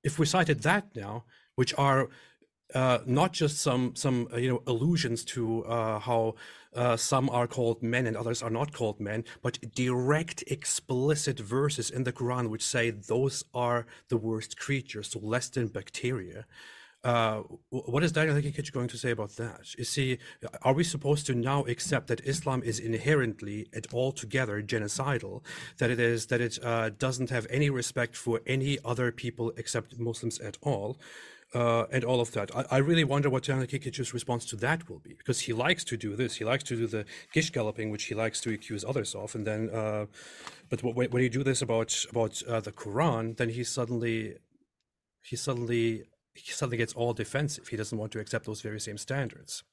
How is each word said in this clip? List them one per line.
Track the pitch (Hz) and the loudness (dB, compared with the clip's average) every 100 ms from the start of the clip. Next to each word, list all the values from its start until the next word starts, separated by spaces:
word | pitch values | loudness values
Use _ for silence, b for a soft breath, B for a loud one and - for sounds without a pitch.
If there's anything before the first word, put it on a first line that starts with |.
If | 147 151 | 0 2
we | |
cited | 147 185 160 139 | 4 4 4 4
that | 151 202 - 117 | 4 2 2 -10
now, | 101 113 - b b - | -6 -8 -10 b b 0
which | 123 - | 2 4
are, | 139 135 127 B B B _ _ _ | 6 6 2 B B B _ _ _
uh, | 131 127 120 | 2 4 4
not | 127 131 180 | 4 4 4
just | - 151 147 | 2 0 2
some, | 147 127 127 | 2 2 0
some, | - 143 123 120 | 0 0 2 0
uh, | 120 | 0
you | 127 | 0
know, | 123 - | 0 0
allusions | 117 151 170 127 117 | 2 4 4 2 -2
to, | - 127 113 113 | -4 -4 0 -2
uh, | 107 117 110 107 | 0 0 0 -2
how, | 117 117 113 - B B B | 2 2 2 -2 B B B
uh, | 120 123 113 | 0 2 2
some | - 135 131 | 4 4 4
are | 123 120 | 2 0
called | 131 117 117 | 2 0 2
men | 117 123 120 | 0 2 2
and | 107 | 0
others | 113 117 | -2 -2
are | 117 | -2
not | 113 147 | -2 -2
called | - 113 104 | 0 -2 -2
men, | 101 110 113 B | -4 -4 -6 B
but | 123 - 113 | -4 -4 -8
direct, | - 127 123 127 151 165 - - | -2 0 2 2 2 0 -8 -6
explicit | - - - - 127 139 147 147 131 | -6 -2 -4 0 2 4 2 0 -2
verses | 101 127 147 147 110 | 0 2 2 0 -4
in | 127 | -2
the | 127 | -2
Quran | 120 120 127 120 | 0 -2 0 0
which | 110 | -2
say | - 123 117 | 0 2 2
those | 104 98 113 135 - - | 0 0 2 2 -2 -6
are | 123 120 120 113 B _ | -2 2 0 -2 B _
the | 117 | 0
worst | 110 110 - - | 0 -4 -6 -10
creatures, | - 139 - 107 101 | -2 -2 -2 -10 -8
so | 104 | -8
less | 107 120 - | -2 -2 0
than | 127 113 | -2 -2
bacteria, | 98 - - 123 127 90 98 - B B B B B | -4 -8 -4 -2 -2 -6 -12 -14 B B B B B
uh, | 127 120 113 107 - - _ | 2 4 4 0 -8 -16 _
wh-, | 98 - | -6 0
what | 127 | 2
is | 165 | 4
Daniel | 160 156 147 | 4 4 4
Haqiqatjou | 147 - 147 | 0 -4 -4
going | 135 123 | -2 -4
to | 120 | -2
say | 127 | -2
about | 113 104 - | -2 -4 -6
that? | 113 - - - | -8 -8 -16 -8
Is | 120 | -2
he, | - 131 123 B B - - | 0 0 -2 B B -12 0
are | 135 | 4
we | 135 | 4
supposed | 170 - 139 147 - | 2 0 2 2 2
to | |
now | 120 123 139 | 0 2 2
accept | 127 120 - 139 - | 2 -2 0 0 0
that | 117 135 | -2 0
Islam | 139 139 127 | -2 0 -2
is | 117 107 | -2 -4
inherently | 113 113 127 151 117 104 101 104 - | -2 0 4 4 2 -2 -8 -8 -8
and | 113 - | -10 -6
altogether | 120 131 135 110 131 123 104 | -2 -2 -2 -4 -2 0 -2
genocidal, | 104 113 104 - 135 127 101 98 B B B - | -2 -2 -2 -2 0 -2 -4 -12 B B B 0
that | 120 | 0
it | 120 | 4
is, | 117 117 - | 4 2 0
that | 120 | 0
it, | 120 - | 0 -2
uh, | 123 117 110 | -2 0 0
doesn't | 104 131 127 123 | 0 -2 0 -2
have | 127 110 | -2 0
any | 131 147 | 2 2
respect | 131 120 - 120 - | 2 -2 -2 -2 -2
for | - 113 - | 0 0 0
any | 135 135 139 | 0 0 -2
other | - 123 123 | 0 0 0
people | 120 120 - 117 - | 0 -8 -2 -4 -4
except | - 117 - 117 | -4 -4 -4 -6
Muslims | 117 113 117 - | -4 -2 -4 -4
at | 104 - | -8 -4
all, | 147 110 104 135 B B B B B | -2 0 -2 -8 B B B B B
uh, | 123 117 117 113 | 2 4 4 4
and | 131 | 0
all | 120 127 | 4 2
of | 117 | 2
that? | 110 101 | -2 -2
I, | - 131 | -4 2
I | 135 | 4
really | 139 165 | 6 6
wonder | 143 139 143 | 6 4 4
what | 131 | 2
Daniel | - 131 127 | 2 0 0
Haqiqatjou's | 131 127 123 120 | -2 -4 -4 -4
response | 120 - 120 - | -4 -2 -2 -2
to | 107 | -2
that | 123 165 - | 0 0 -2
will | 80 | -16
be, | - | -16
because | - - 123 | -10 -2 -2
he | - | 0
likes | 113 135 180 | 0 2 2
to | - 117 | 0 -4
do | 110 104 | -4 -2
this. | 120 - | -2 -2
He | |
likes | 110 135 | 0 0
to | - 117 | 0 -2
do | 113 | 0
the | 107 104 B B | -2 -6 B B
gish | 160 160 | 0 0
galloping, | 131 107 104 107 | 0 -2 -2 -4
which | 104 | -4
he | - | -4
likes | 107 113 - | 0 0 0
to | 117 | -2
accuse | 104 - 104 | -4 -4 -6
others | 101 - 104 | -2 -2 -4
of, | 101 104 | -6 -8
and | 113 107 | -4 -2
then, | 107 110 | -2 -2
uh, | 110 107 107 107 B B B B B B | -2 -2 -2 -6 B B B B B B
but | 120 | -2
w-, | 120 | -2
w-, | 120 123 | 0 2
when | 123 | 2
you | 127 | 2
do | 123 | 2
this | 135 127 | 0 0
about, | 120 113 113 - - | 2 2 2 -2 0
about, | 117 110 - | 0 0 -2
uh, | - 113 | -2 -2
the | 104 | -4
Quran, | - 107 107 156 117 113 113 | -10 -4 2 2 2 -2 -2
then | 120 | -2
he | 117 | -2
suddenly, | 120 - 120 120 117 113 107 - _ _ _ _ _ _ _ _ | -4 -2 -2 0 0 -2 -4 -12 _ _ _ _ _ _ _ _
he | - | -10
suddenly, | 120 - 123 120 117 117 110 - _ _ | -6 -2 -2 0 2 2 0 -8 _ _
he | - - | -18 -10
suddenly | - 131 117 | -4 -2 0
gets | 113 | 0
all | - 117 | 2 0
defensive. | 110 107 135 147 147 - | 0 -2 0 0 -4 -6
He | 110 | -6
doesn't | 107 110 | -4 -4
want | 107 | -4
to | 110 | -6
accept | 104 113 - | -4 -4 -4
those | 104 | -8
very | 107 107 | -6 -8
same | 110 104 | -8 -10
standards. | - 135 123 - - - _ | -4 -4 -4 -8 -12 -12 _